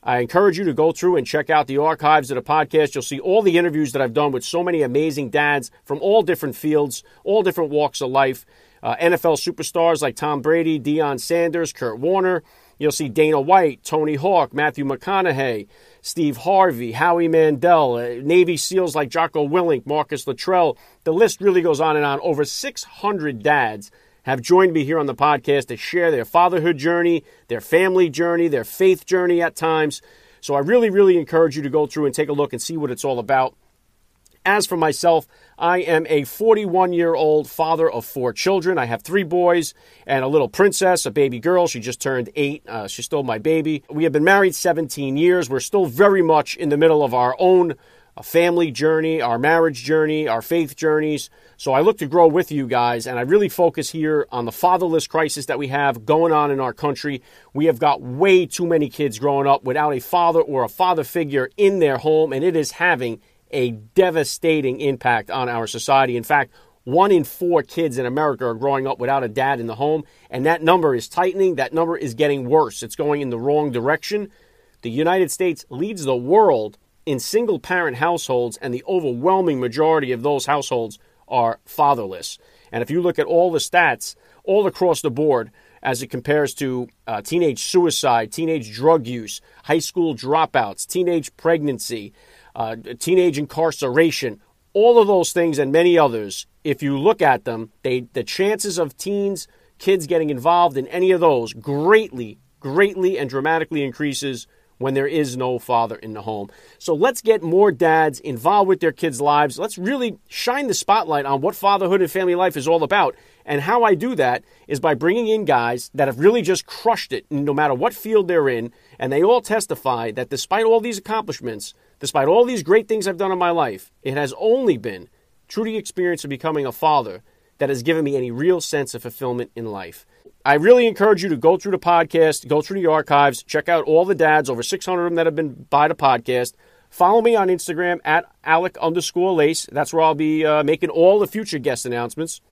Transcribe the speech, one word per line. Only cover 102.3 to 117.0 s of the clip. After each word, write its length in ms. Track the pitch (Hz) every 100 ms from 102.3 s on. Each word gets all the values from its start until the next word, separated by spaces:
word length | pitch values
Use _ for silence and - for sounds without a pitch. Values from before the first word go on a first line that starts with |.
| 104 _ _
greatly 600 | 139 147 202 190 185 190
and 100 | 135
dramatically 560 | 135 143 160 160 160
increases 640 | 139 117 147 127 139 123 - _ _ _
when 160 | 127
there 120 | 135 139
is 300 | 160 143 123
no 200 | 127 127
father 380 | - 120 117 110
in 160 | 110
the 100 | 107
home. 280 | 101 107 101 - - _
So 160 | -
let's 280 | 156 226 247
get 200 | 220 220
more 300 | 160 175 208
dads 480 | 135 170 160 156 131
involved 480 | - 123 123 208 196
with 120 | 190
their 120 | 165
kids' 300 | - 170 123
lives. 360 | 143 147 147 127
Let's 200 | 202 -
really 400 | 185 277 247 - _
shine 380 | - - 254 277
the 80 |
spotlight 500 | 190 - 208 170 147
on 160 | 139 139
what 160 | 156 -
fatherhood 460 | 196 202 185 196
and 80 | 175
family 240 | 190 185
life 240 | 175 185 151
is 100 | 135
all 140 | 165
about. 340 | 147 202 175 - _ _ -
And 160 | 143
how 220 | 143 240
I 100 | 233
do 200 | 180 226 247
that 280 | 131 123 _ _ _
is 140 | 139
by 140 | 160
bringing 340 | 139 160 208 226
in 180 | 220 185
guys 440 | 135 117 123 -
that 140 | 131 139
have 100 | 123
really 240 | 170 233
just 240 | 170 185 -
crushed 460 | - 226 226